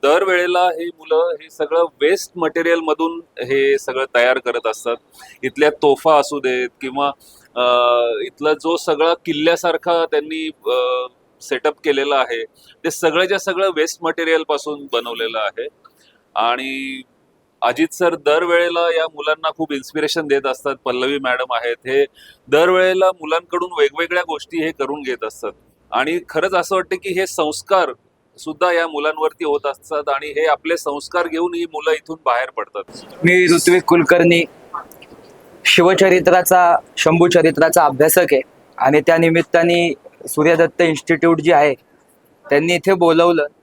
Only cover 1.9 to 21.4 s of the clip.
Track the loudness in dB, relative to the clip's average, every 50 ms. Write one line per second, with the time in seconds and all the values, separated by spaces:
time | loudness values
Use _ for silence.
1.9 | _ _ 0 0 0 0 -4 -10 _ -6 -6 -4 -2 -2 0 0 0 0 0 -2
2.9 | -2 -2 -2 -4 -4 -8 -16 _ _ -12 -6 -2 -2 0 2 2 0 0 -2 -6
3.9 | -4 -4 -6 -2 _ 2 2 4 2 0 -2 -4 -6 -2 -4 -4 -6 -4 -4 -6
4.9 | -6 -6 _ _ _ -20 -20 -20 -20 _ -10 -8 -2 2 2 2 2 2 2 2
5.9 | 2 2 2 4 4 4 2 0 -4 -4 -4 -2 -2 -2 -4 -6 _ _ -12 -10
6.9 | -6 -4 -4 -4 -4 _ _ _ -20 -20 _ _ _ -2 0 2 2 4 4 2
7.9 | 2 2 2 0 -2 -4 -8 -10 _ _ -2 -2 -2 0 -2 -4 -4 -2 -2 -4
8.9 | 0 0 2 0 0 -2 _ -8 -6 0 2 0 0 2 0 -2 -2 -2 -2 -2
9.9 | -2 0 0 0 -2 -4 -4 -4 -8 -8 -8 -10 -12 _ _ -4 -2 -2 0 -2
10.9 | -2 -4 -6 -8 _ _ _ _ _ _ -8 -8 -8 -2 _ -4 -4 _ -2 -2
11.9 | 0 0 0 0 0 0 0 0 -2 -8 -8 -12 _ _ _ _ -20 _ _ -6
12.9 | -6 0 0 0 2 2 0 0 0 -4 -2 -4 -2 -2 -2 -2 0 0 -2 -2
13.9 | -4 -6 -6 -6 -4 -2 -2 0 0 0 0 -2 -4 -4 -4 -6 -10 -10 -10 -4
14.9 | -4 -4 -4 -4 -8 -6 -6 -6 -4 -4 -4 -4 -6 -8 -12 -12 _ _ _ -20
15.9 | _ _ _ _ _ _ _ _ _ -2 0 0 0 -2 -4 -8 -8 -8 -8 -10
16.9 | -12 -14 -16 _ _ _ _ _ _ _ _ _ _ _ -2 -2 0 0 -2 -2
17.9 | -2 -2 -2 -2 -2 -2 _ 0 0 0 2 2 2 2 0 0 -2 -2 -2 0
18.9 | 0 -2 -2 -4 _ -8 -4 -4 -4 -2 -4 -8 -6 -6 -8 -6 -6 -8 -8 -8
19.9 | -6 -6 -4 -2 -4 -4 -2 0 -2 -2 0 -4 -6 -4 -6 -8 -8 -6 _ -6
20.9 | -4 -2 -2 -4 -4 -4 -2 -4 -2 -2